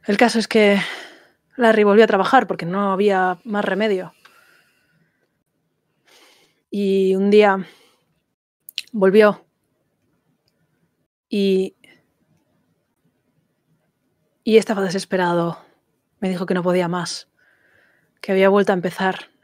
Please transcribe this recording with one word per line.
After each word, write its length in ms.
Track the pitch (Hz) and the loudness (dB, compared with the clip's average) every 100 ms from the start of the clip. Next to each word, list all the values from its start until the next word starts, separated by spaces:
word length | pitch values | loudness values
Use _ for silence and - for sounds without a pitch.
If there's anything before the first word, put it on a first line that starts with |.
El 120 | - 202 | -4 0
caso 220 | 233 226 | 2 0
es 100 | 208 | 0
que 320 | 220 208 202 175 - - - _ _ _ - | 2 4 2 -2 -12 -18 -20 _ _ _ -2
Larry 280 | 233 220 | 2 4
volvió 200 | 208 202 | 4 4
a 20 | 220 | 4
trabajar 400 | 202 185 262 208 | 2 2 2 2
porque 180 | 170 | -8
no 280 | 170 190 202 | -6 -4 -4
había 460 | 190 208 190 185 180 | 0 0 0 -2 -4
más 200 | 233 202 | -8 -6
remedio. 500 | 202 190 214 185 180 _ _ _ _ _ _ _ _ _ _ _ _ _ _ _ _ _ _ _ _ _ _ _ _ _ _ | -4 -4 -4 -4 -8 _ _ _ _ _ _ _ _ _ _ _ _ _ _ _ _ _ _ _ _ _ _ _ _ _ _
Y 440 | 202 196 196 190 | -6 -2 0 0
un 160 | 190 202 | 0 4
día 360 | 208 208 190 180 _ _ _ _ _ _ _ _ _ - - _ | 4 4 2 -6 _ _ _ _ _ _ _ _ _ -18 -18 _
volvió 520 | 220 190 202 208 202 _ _ _ _ _ _ _ _ _ _ _ _ _ _ _ _ _ _ _ | -2 2 4 4 0 _ _ _ _ _ _ _ _ _ _ _ _ _ _ _ _ _ _ _
y, 460 | 208 196 190 190 _ _ _ _ _ _ _ _ _ _ _ _ _ _ _ _ _ _ _ _ _ _ _ _ _ _ _ | -4 0 -2 -4 _ _ _ _ _ _ _ _ _ _ _ _ _ _ _ _ _ _ _ _ _ _ _ _ _ _ _
y 120 | - 220 | 2 2
estaba 260 | 208 202 | 2 -6
desesperado. 760 | 190 185 - 190 175 175 170 160 _ _ _ _ _ _ | -4 -6 -6 -4 -2 -2 -4 -8 _ _ _ _ _ _
Me 100 | 190 | -8
dijo 160 | 180 185 | -6 -4
que 80 | |
no 80 | 180 | -4
podía 260 | 180 180 175 | -2 -2 -2
más, 400 | 180 180 - - _ _ _ _ _ _ _ _ _ | -6 -8 -14 -18 _ _ _ _ _ _ _ _ _
que 100 | - | -4
había 160 | 190 190 | 2 2
vuelto 240 | 202 196 | 2 0
a 20 | |
empezar. 560 | 190 175 - 190 185 - _ | -2 -4 -4 -6 -6 -16 _